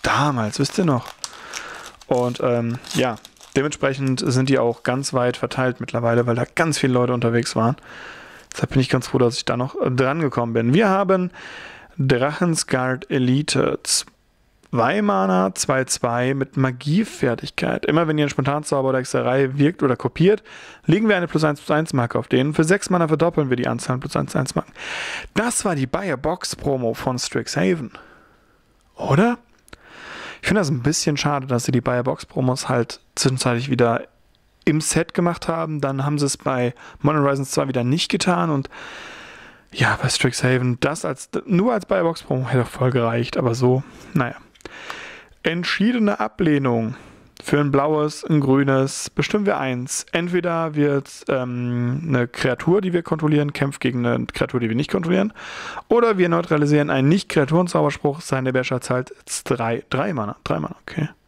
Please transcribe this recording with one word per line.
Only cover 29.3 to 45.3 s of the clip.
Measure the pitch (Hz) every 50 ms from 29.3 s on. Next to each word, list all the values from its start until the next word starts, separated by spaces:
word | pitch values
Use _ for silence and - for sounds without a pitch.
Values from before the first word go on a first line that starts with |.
| 247 - _ _ _ _ _ _ - _ - - - - - - - - - - - -
Ich | - -
finde | 185 214
das | 185 139
ein | 165 123
bisschen | 120 143 151 - - 165 147 143
schade, | - 147 147 139 131
dass | 135 127 120 -
sie | -
die | 127 123
Buy-a-Box-Promos | 123 - 123 123 120 127 151 - - _ - - 131 127 127 131 - -
halt | 139 123 117 - - - _ _ _
zwischenzeitlich | - - 135 127 127 - 127 120 117 123 143
wieder | 135 117 123 117 117 127 - _ _ _ _ _ _ _ _ _ _ _ _
im | - 151 156
Set | 156 - - 160 170 - _
gemacht | - 175 175 170 - -
haben. | - 165 165 165 160 156 147
Dann | 139 135 135 135 139
haben | 143 151 143
sie | 143
es | 139 -
bei | - - 139 135 123 123 123 120 - - - - -
Modern | - 139 156 151
Horizons | 139 139 139 139 139 -
zwei | - 143 147 139
wieder | 127 127 120
nicht | 123 135 180 - -
getan. | - 196 - 185 175 175 175 165
Und | 151 139 131 - - - - - - - - - - - - - - - - - - - _ _
ja, | - - - - - -
bei | - 131
Strixhaven | - - - 131 - - - 127 127 123 127 127 120 -
das | - 143 156 - -
als, | 165 143 - - _ - - -
nur | - 196 170 202 247
als | 240 208 185
Buy-a-Box-Promo | - 202 185 170 165 160 - - - 143 131 131 117
hätte | 127 127 117
voll | - - - 131 127
gereicht. | 123 123 117 113 113 120 117 - -
Aber | - 131 123 113
so, | 123 127 123 127 131 143 - - - - -
naja. | - 156 123 120 - - - - _ _ - - - - - - - - - - - - - -